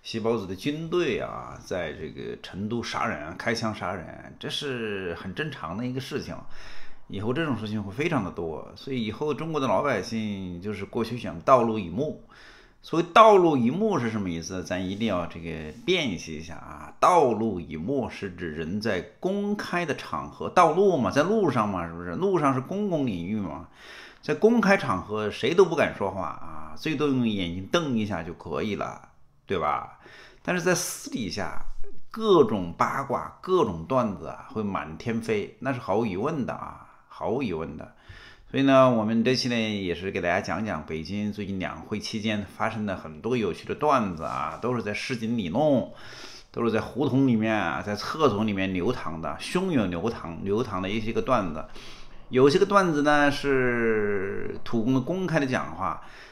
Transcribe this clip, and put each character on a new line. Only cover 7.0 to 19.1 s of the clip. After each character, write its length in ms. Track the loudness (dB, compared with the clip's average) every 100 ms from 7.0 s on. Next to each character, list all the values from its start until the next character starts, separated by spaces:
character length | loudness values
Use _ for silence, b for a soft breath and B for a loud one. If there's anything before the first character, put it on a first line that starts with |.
| -8
以 120 | -4
后 140 | -2
这 100 | -2
种 140 | -2 -2
事 100 | -4
情 140 | -4
会 100 | -6
非 160 | -4 0
常 160 | 0
的 60 | -2
多， 420 | -6 -6 -6 -12
所 160 | -14 -6
以 140 | -4
以 80 | -4
后 220 | -2 -2
中 180 | -2 -2
国 80 | -2
的 60 | 2
老 160 | 2
百 180 | 2 0
姓 640 | -2 -4 -4 -4 -6 -6
就 100 | -6
是 140 | -6 -6
过 180 | -4
去 140 | -4 -4
讲 200 | -6 -4
道 220 | 6 6
路 160 | 6 0
以 120 | -4
目。 320 | -4 -4 -6 -16 B B B B B
所 160 | -2 -2
谓 80 | 0
道 240 | 6 8 10
路 220 | 8 6
以 100 | 2
目 300 | 2 0 0
是 100 | 0
什 100 | -2
么 120 | -2
意 100 | -4
思？ 240 | -6 -8
咱 240 | -4 -4 -4
一 60 |
定 120 | -2 0
要 200 | 0 -4
这 120 | -8
个 320 | -8 -8 -10 -6
辨 340 | 0 2 0 -4
析 160 | -8
一 80 | -10
下 120 | -10
啊。 400 | -12 -12 -14 -14 2
道 260 | 6 8 6
路 280 | 4 0 -2
以 160 | -6 -6
目 320 | -2 -2 -4
是 220 | -6 -10
指 220 | -6 -8
人 280 | -6 -4 -2
在 220 | -2 -2 -4